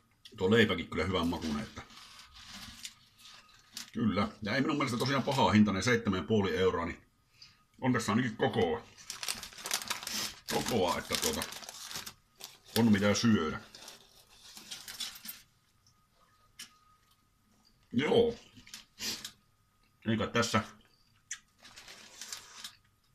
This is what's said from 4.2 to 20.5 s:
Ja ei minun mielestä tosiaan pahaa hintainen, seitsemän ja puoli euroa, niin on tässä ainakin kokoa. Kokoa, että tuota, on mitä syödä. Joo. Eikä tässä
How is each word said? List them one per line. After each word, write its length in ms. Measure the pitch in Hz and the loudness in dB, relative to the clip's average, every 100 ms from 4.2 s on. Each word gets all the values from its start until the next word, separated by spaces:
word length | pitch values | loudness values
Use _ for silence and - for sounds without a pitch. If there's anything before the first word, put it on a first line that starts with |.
| 104 - | 0 -4
Ja 120 | 98 | -4
ei 60 | 135 | 0
minun 160 | 156 147 | 0 0
mielestä 220 | 135 120 | -2 -2
tosiaan 240 | 131 135 | 0 0
pahaa 300 | 139 131 95 | 0 2 6
hintainen, 300 | 104 104 92 | 6 6 4
seitsemän 360 | 123 117 104 92 | 2 2 2 0
ja 60 | |
puoli 320 | - 107 95 90 | 2 2 2 2
euroa, 300 | 92 85 - | 2 2 -2
niin 140 | - _ _ _ _ - _ _ - | -8 _ _ _ _ -20 _ _ -2
on 120 | 131 | 0
tässä 200 | 120 107 | 2 2
ainakin 240 | 110 127 - | 2 0 0
kokoa. 460 | 131 113 110 - - - - - - - - - - - - - - - - - - | 0 2 2 0 -8 -18 -16 -10 -8 -8 -12 -12 -8 -6 -6 -10 -8 -6 -8 -10 -4
Kokoa, 460 | - - 101 90 - | -4 0 2 2 0
että 160 | - - | -4 -2
tuota, 200 | 117 - - - - - - - - - _ - - - - 110 | -2 -2 -6 -10 -14 -14 -12 -12 -14 -18 _ -20 -20 -20 -4 2
on 140 | 117 | 4
mitä 220 | 98 101 | 6 4
syödä. 460 | 101 117 98 78 - - - - - - - _ - - - - - - - - - - - - _ _ _ _ _ _ _ _ _ _ - - _ _ _ _ _ _ _ _ _ _ _ _ | 4 4 4 2 -4 -10 -20 -20 -20 -20 -20 _ -20 -20 -20 -16 -16 -14 -12 -12 -12 -16 -18 -20 _ _ _ _ _ _ _ _ _ _ -20 -20 _ _ _ _ _ _ _ _ _ _ _ _
Joo. 420 | 123 151 - - - - - - - - - - - - - _ _ _ _ _ _ 110 | -2 4 4 4 0 -12 -20 -20 -20 -20 -10 -8 -8 -12 -18 _ _ _ _ _ _ -2
Eikä 200 | 110 95 | 0 0
tässä 380 | 117 113 | 0 2